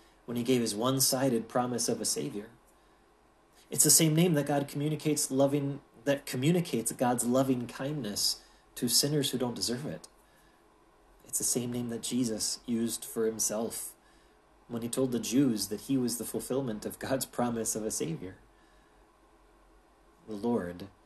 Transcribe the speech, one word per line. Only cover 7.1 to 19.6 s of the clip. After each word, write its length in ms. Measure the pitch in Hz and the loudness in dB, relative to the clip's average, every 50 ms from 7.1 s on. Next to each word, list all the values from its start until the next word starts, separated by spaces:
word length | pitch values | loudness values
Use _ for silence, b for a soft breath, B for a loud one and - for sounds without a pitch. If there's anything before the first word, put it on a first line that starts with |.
| 123 120 113 | 2 2 2
loving 420 | 120 123 131 135 131 131 123 120 | 2 2 4 4 4 2 0 0
kindness 760 | 113 - - 135 143 151 147 117 104 98 95 - - - B B B B B B B _ | -6 -8 -6 -6 -4 -4 -4 -4 -4 -4 -2 -2 -2 -2 B B B B B B B _
to 120 | - 131 120 | -4 -2 2
sinners 420 | - - - 143 151 147 135 - | 2 2 2 2 2 0 0 0
who 80 | - 120 | -2 -2
don't 180 | 127 123 113 | -2 -2 -2
deserve 280 | 98 - 110 117 127 156 | -4 -4 -4 -4 -4 -6
it. 240 | - 80 - - - _ b b b b b b b b b b b b _ _ _ _ _ _ - - - - | -8 -8 -10 -12 -18 _ b b b b b b b b b b b b _ _ _ _ _ _ -20 -20 -20 -14
It's 120 | - - - | -8 -6 -4
the 60 | - | -2
same 260 | - - 127 120 120 | 0 0 -2 -2 -2
name 200 | 120 123 123 117 | -4 -4 -4 -4
that 120 | 117 113 - | -6 -6 -6
Jesus 580 | - 120 123 131 113 107 104 - - - - - | -4 -2 0 0 0 -2 -2 -4 -4 -4 -6 -4
used 400 | - 117 113 117 113 110 - - | -2 -2 0 0 -2 -2 -6 -8
for 220 | - - 117 113 | -8 -4 0 0
himself 640 | 110 110 107 - - 104 107 233 214 - - - - - - b b b b b b b b b b _ _ _ - | 0 0 0 -2 -2 -2 -2 -4 -4 -4 -8 -10 -10 -14 -18 b b b b b b b b b b _ _ _ -8
when 140 | 117 117 117 | -8 -6 -6
he 60 | 117 | -4
told 240 | - 127 135 127 120 | 0 0 0 2 0
the 60 | 113 | -2
Jews 500 | 104 - 113 135 143 127 113 104 - - | -2 2 4 4 4 4 4 0 -2 -4
that 140 | 107 101 - | -6 -8 -4
he 140 | - 139 | -2 0
was 220 | 131 123 117 110 - | 0 2 0 0 -2
the 60 | 110 | -6
fulfillment 600 | - - 113 - - 127 135 139 117 107 107 - | -4 -6 -6 -4 -2 -2 -2 -2 -2 -6 -6 -6
of 140 | 107 - - | -8 -8 -8
God's 260 | - 104 135 131 - | -4 -2 -2 -2 -2
promise 500 | - - - 120 120 117 113 110 - - | -6 -4 -2 -2 -2 -2 -2 -2 -2 -4
of 120 | 113 107 | -4 -4
a 40 | 107 | -4
Savior. 460 | 104 - - 156 165 - 90 92 92 - - _ b b b b b b b b b b b b _ _ _ _ _ _ _ _ _ _ | -4 -4 -4 -4 -4 -6 -8 -12 -14 -16 -20 _ b b b b b b b b b b b b _ _ _ _ _ _ _ _ _ _